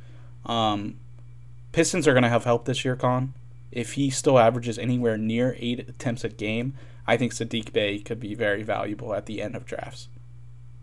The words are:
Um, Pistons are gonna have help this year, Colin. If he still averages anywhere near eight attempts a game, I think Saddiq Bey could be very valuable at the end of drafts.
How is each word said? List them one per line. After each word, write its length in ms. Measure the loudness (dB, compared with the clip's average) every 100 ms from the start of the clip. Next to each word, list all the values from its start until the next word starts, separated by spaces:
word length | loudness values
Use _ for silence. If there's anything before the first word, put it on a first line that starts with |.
| -16 -18 -18 -14
Um, 520 | -4 2 2 2 -2 -8 -14 -18 -18 -18 -18 -18 -4
Pistons 380 | 2 2 4 6
are 60 |
gonna 140 | 6 6
have 140 | 4
help 220 | 4 2
this 200 | 2 -2
year, 120 | 0 2
Colin. 360 | 2 2 0 -6 -14 -16 -10
If 220 | -6 -4
he 180 | 0 0
still 300 | 2 6 8
averages 360 | 8 6 0 -2
anywhere 400 | 0 2 2 2
near 380 | 2 2 2 0
eight 280 | -2 -4 -6
attempts 360 | -6 -4 -2
a 40 | -4
game, 460 | -4 -2 -2 -2 -6 -12 -10 0
I 100 | 2
think 160 | 2
Saddiq 400 | -2 -4 -4 -2
Bey 280 | 0 2 0
could 180 | -4 -8
be 160 | -6
very 300 | -2 0 0
valuable 500 | 0 -2 -2 -4 -4
at 120 | -4 -4
the 140 | -6
end 140 | -6
of 100 | -6
drafts. 440 | -8 -8 -8 -12 -16 -16 -16 -18 -18 -18 -18 -8